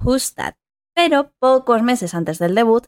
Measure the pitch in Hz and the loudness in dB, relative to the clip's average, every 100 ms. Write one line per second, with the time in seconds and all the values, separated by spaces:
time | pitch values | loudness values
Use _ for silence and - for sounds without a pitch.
0 | 240 262 - - 67 - _ _ _ - | -2 -2 -4 -8 -12 -12 _ _ _ -2
1 | 339 285 285 _ 254 262 - 226 233 247 | 2 2 -2 _ 0 2 2 0 0 -2
2 | 175 170 160 165 170 196 233 226 | -4 -6 -6 -4 -2 2 2 0